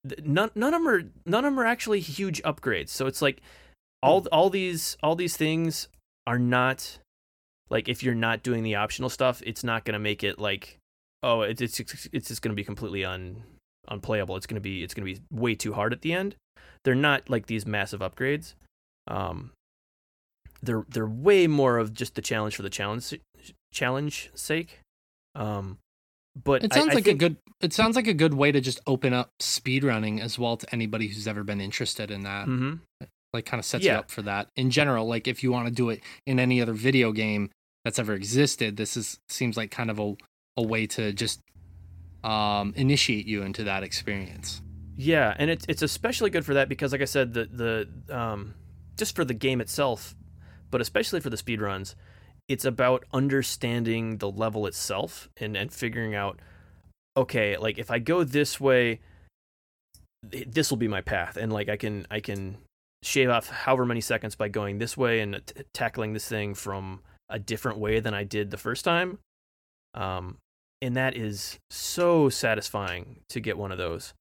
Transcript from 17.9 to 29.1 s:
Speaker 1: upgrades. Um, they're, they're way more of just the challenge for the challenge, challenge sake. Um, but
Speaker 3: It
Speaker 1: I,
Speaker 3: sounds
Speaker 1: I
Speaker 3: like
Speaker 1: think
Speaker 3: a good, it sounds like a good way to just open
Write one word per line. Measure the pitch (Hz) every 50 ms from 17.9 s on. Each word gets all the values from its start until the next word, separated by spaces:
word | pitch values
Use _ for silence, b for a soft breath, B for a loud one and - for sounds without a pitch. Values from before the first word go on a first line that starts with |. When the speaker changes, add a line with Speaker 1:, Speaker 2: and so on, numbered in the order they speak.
| - 95
Speaker 1:
upgrades. | 95 92 - - 127 135 147 156 165 - - _ _ _ _ _ _ _ _ _ _
Um, | - - 95 95 87 85 90 - 120 _ _ _ _ _ _ _ _ _ _ _ _ _ _ _ _ _ _ _ - _ -
they're, | - - 117 165 - -
they're | 123 123 110
way | 107 110 120 143 196 202 190 175
more | 160 151 143 135 127 120
of | 117 113 107
just | 110 - - - _
the | -
challenge | - - 117 110 107 107 -
for | -
the | 98 98
challenge, | - - 101 101 110 120 - - - - _ _ _ - - - - _ _ _
challenge | - - 139 123 131 139 147 147 - - - - -
sake. | - - - 151 165 170 - - - _ _ _ _ _ _ _ _ _ _ _
Um, | 151 107 107 104 101 95 95 92 - _ _ _ _ _ _ _ _ _ _ _ 131
but | - 139 139 127 -
Speaker 3:
It | -
Speaker 1:
I, | -
Speaker 3:
sounds | 277 302 311
Speaker 1:
I | 285
Speaker 3:
like | 240 196
Speaker 1:
think | 202 180
Speaker 3:
a | 139
good, | 165 170 151 - _ - - _
it | - 165 -
sounds | - 220 226 226
like | 262 226
a | 226 190
good | 143 160 160
way | 147 135 143 147
to | 143 139
just | 127 131 123 - _
open | - 135 120 - 131